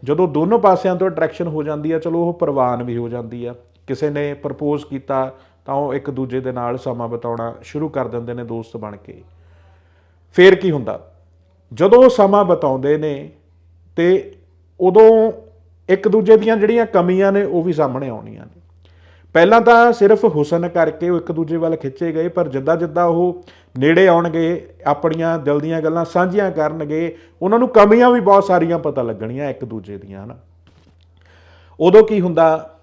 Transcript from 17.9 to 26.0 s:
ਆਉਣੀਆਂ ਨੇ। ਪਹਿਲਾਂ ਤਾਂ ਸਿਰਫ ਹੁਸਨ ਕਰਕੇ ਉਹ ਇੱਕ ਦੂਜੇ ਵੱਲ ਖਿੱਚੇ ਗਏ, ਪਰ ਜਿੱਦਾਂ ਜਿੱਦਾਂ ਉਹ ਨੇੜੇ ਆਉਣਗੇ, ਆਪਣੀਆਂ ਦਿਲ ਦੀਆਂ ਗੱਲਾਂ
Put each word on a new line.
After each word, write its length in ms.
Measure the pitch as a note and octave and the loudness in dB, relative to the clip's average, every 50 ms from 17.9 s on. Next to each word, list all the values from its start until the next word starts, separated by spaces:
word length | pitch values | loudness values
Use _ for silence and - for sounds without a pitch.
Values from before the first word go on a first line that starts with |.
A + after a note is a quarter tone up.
| B2 C3 C#3 C3 | -4 -6 -8 -10
ਆਉਣੀਆਂ 380 | A2+ G#2+ G#2+ A2 G#2+ G#2+ - | -10 -12 -14 -16 -18 -20 -20
ਨੇ। 140 | - _ _ _ _ _ _ _ _ _ _ _ _ _ _ _ _ | -20 _ _ _ _ _ _ _ _ _ _ _ _ _ _ _ _
ਪਹਿਲਾਂ 280 | - D#3+ E3+ F#3+ A3+ A#3 | 2 4 4 6 6 4
ਤਾਂ 320 | A3+ A#3 A#3 A#3 A#3 A#3+ | 6 6 6 6 6 4
ਸਿਰਫ 320 | A3+ - G3+ G3+ A3 G#3 - | 4 4 4 4 4 4 2
ਹੁਸਨ 440 | A3 D3+ D3+ D3 D3 E3+ E3+ E3+ F3 | 0 0 0 -2 -2 -2 -4 -4 -2
ਕਰਕੇ 420 | E3+ F3 E3 D#3 - - E3+ F3 | 0 0 0 0 -2 -4 -4 -2
ਉਹ 60 | F3+ | -2
ਇੱਕ 160 | E3 E3+ - | -2 -2 -6
ਦੂਜੇ 240 | E3+ D#3+ E3 D3 E3 | -6 -6 -4 -4 -4
ਵੱਲ 200 | E3 E3 E3 E3 | -4 -2 -2 -4
ਖਿੱਚੇ 360 | D#3+ - C#3 C3 - E3+ E3 | -4 -6 -10 -8 -6 -6 -6
ਗਏ, 160 | D#3 D#3+ D#3+ F3 | -4 -4 -4 -4
ਪਰ 200 | F3 F#3 E3+ D3+ | -2 -4 -4 -4
ਜਿੱਦਾਂ 280 | B2+ C3+ C3+ D3+ E3 | -4 -6 -2 -2 -2
ਜਿੱਦਾਂ 280 | E3+ F3 E3 D3 F3 F3 | -2 -2 -4 -2 0 0
ਉਹ 400 | E3+ E3+ E3+ F3 F3+ F3 F3+ - - - _ _ _ - B2+ | 0 0 0 0 -2 -4 -6 -14 -20 -20 _ _ _ -6 -2
ਨੇੜੇ 300 | C3 D3+ E3 F3 F#3+ F#3 | 2 2 4 6 6 6
ਆਉਣਗੇ, 600 | E3+ E3+ E3+ E3+ D#3 E3 E3 E3 E3+ D#3 - - - - - | 4 4 2 0 -2 -2 -2 -2 -4 -6 -8 -16 -16 -8 -4
ਆਪਣੀਆਂ 520 | D3 D3 D3 E3 E3 D#3+ E3 E3 E3 E3 D#3+ | -4 -2 -2 -2 -4 -4 -2 -4 -4 -4 -4
ਦਿਲ 220 | C#3+ D3 D3 D3 | -2 -2 -2 -2
ਦੀਆਂ 220 | D3 D#3+ E3 E3 | -2 -4 -4 -4
ਗੱਲਾਂ 220 | D#3 D#3 D#3+ E3+ | -4 -2 -2 -2